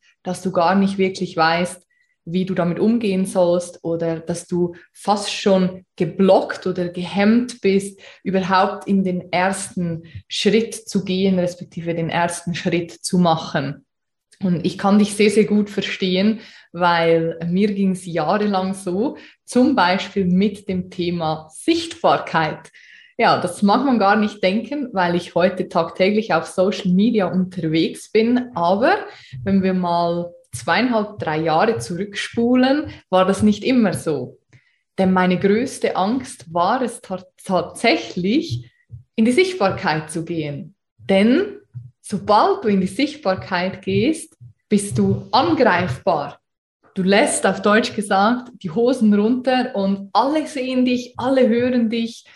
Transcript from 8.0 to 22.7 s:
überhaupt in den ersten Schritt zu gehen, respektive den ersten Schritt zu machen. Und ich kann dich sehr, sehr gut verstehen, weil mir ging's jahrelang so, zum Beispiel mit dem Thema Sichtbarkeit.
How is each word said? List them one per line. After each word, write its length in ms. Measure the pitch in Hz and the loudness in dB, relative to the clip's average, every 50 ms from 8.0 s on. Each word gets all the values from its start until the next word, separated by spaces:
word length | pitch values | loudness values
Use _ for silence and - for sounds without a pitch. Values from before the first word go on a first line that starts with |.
| - - - _ - | -20 -20 -18 _ -4
überhaupt 640 | 190 185 190 185 175 190 185 196 202 - - - | -2 -2 0 0 2 2 2 2 2 -2 -4 -4
in 160 | - 202 190 180 | 0 0 0 0
den 280 | 185 180 180 - - | 0 -2 -4 -6 -4
ersten 720 | - 180 180 196 196 190 - - - 185 175 170 165 160 - - - - - | -2 0 0 0 -2 -4 -8 -8 -6 -6 -6 -4 -6 -8 -10 -14 -20 -20 -14
Schritt 480 | - - - - 208 196 226 220 220 - | -10 -6 -2 0 2 2 2 0 -2 -6
zu 280 | - - - - 202 185 | -14 -8 -4 -4 -4 -2
gehen, 360 | 196 185 185 196 196 190 180 | -2 -2 0 2 2 2 2
respektive 560 | 175 175 175 - 175 - - 175 165 170 165 | 0 -2 -4 -8 -14 -16 -14 -10 -6 -6 -4
den 140 | 170 165 160 | -4 -4 -2
ersten 440 | - 170 175 175 175 - - 175 170 | -2 -2 -2 -2 -4 -6 -8 -8 -6
Schritt 380 | - - 185 170 175 170 170 | -4 -4 -2 -2 -2 -4 -6
zu 260 | - - - - - | -10 -12 -8 -2 0
machen. 680 | 180 180 170 160 160 - - - 160 139 139 147 - _ _ _ _ _ _ _ _ _ _ _ - 190 | 2 4 4 2 0 -2 -4 -4 -4 -4 -6 -8 -12 _ _ _ _ _ _ _ _ _ _ _ -4 -2
Und 220 | 185 175 160 - | -2 0 0 -2
ich 120 | 185 - | -4 -4
kann 220 | - - 196 202 208 | 0 2 4 4 4
dich 160 | 208 202 - | 4 2 2
sehr, 140 | - 208 214 | 2 2 4
sehr 160 | 208 220 208 | 4 4 2
gut 240 | - 208 208 208 - | 4 2 0 0 -2
verstehen, 680 | - 202 190 - - - 196 185 180 185 196 220 220 208 - - - - - _ | -4 -6 -6 -6 -4 -4 -2 0 0 2 2 2 0 -2 -6 -18 -20 -20 -20 _
weil 680 | - 170 180 175 170 170 165 165 165 165 165 165 165 - 165 | -4 0 2 2 2 4 4 4 4 2 2 -2 -4 -6 -4
mir 260 | 170 175 190 208 208 196 | -2 0 2 2 0 0
ging's 320 | 196 196 190 185 185 - | 0 0 0 -2 -2 -6
jahrelang 680 | 175 160 165 151 156 196 208 208 208 196 185 190 190 196 | -6 -4 -2 0 0 0 0 0 0 0 0 -2 -2 -6
so, 440 | - - 190 175 196 233 311 - - - - - _ _ | -6 -6 -6 -4 -2 -2 -4 -4 -8 -18 -20 -20 _ _
zum 300 | - - 247 254 302 269 | -2 2 2 2 4 4
Beispiel 500 | 226 180 180 185 190 - - - 202 185 | 2 2 2 2 0 -2 -4 -4 -2 0
mit 420 | 175 180 185 202 220 196 - - | 2 2 2 2 0 -2 -4 -8
dem 220 | - 185 185 180 185 | -6 -6 -6 -6 -6
Thema 580 | - - 170 175 175 170 160 156 156 151 - - | -6 -6 -4 -4 -2 -2 -2 -2 -4 -4 -8 -16
Sichtbarkeit. 1200 | - - - 320 339 339 - - - - - 175 139 - - - - 165 160 156 - - - - | -18 -6 -2 0 0 0 -2 -8 -6 0 2 2 2 2 0 0 0 0 0 0 -4 -8 -14 -20